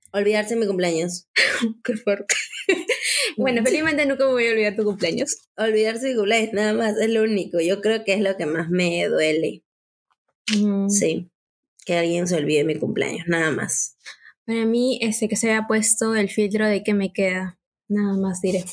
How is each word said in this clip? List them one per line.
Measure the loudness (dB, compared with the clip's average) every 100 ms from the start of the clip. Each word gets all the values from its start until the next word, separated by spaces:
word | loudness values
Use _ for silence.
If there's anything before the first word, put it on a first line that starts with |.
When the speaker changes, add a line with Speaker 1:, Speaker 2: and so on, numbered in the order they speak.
| -8
Speaker 1:
Olvidarse | -2 0 0 0
de | 0
mi | 0
cumpleaños. | 0 0 0 -2 -6 -6
Speaker 2:
<laughs> | 0 0 0 -2 -4
Qué | -6 -4
fuerte. | -2 -2 -2 -4 -4 -8 -2
<laughs> | -2 -2 -4 -2 -2 -2 -2
Bueno, | 0 2
Speaker 1:
Sí. | 2
Speaker 2:
felizmente | 2 0 2 0
nunca | 2 2
me |
voy | 2 2
a |
olvidar | 2 0 0
tu |
cumpleaños. | -2 0 -2 -2 -4 -6 _ -4
Speaker 1:
Olvidarse | 0 2 2 0 -2
de |
mi | 0
cumpleaños, | 2 2 2
nada | 0 0
más, | 2 0 0
es | 2
lo | 2
único. | 2 0 0 0
Yo | 2 2
creo | 0 0
que | 0
es | 0
lo | 0 0
que | -2
más | -2 0
me | 0 2 0 0
duele. | 2 2 2 0 -6 _ _ _ _ _ _ _ _ -2 2
Speaker 2:
Mm. | 2 2 0
Speaker 1:
Sí, | 2 2 0 -6 _ _ _ _ _ -4
que | 0
alguien | 0 0 0
se | 0
olvide | 2 2
de |
mi | 2 -2
cumpleaños, | -2 -2 -4 -4 -2
nada | 0 0
más. | 0 -2 -4 -6 -10 -20 -20 -20 _ -6
Speaker 2:
Para | -2 0
mí, | 2 0 0
este, | -2 -2 -2
que | 0
se | 0
haya | 0 2
puesto | 0 2 2 2 0
el | 0
filtro | 0 0 0 0
de | 0
"¿qué | 0
me | 0 0
queda?". | -2 -2 -2 -6 -10 _ _ _
Nada | 0 0 0
más | -2 -2
diré. | -2 -2 -4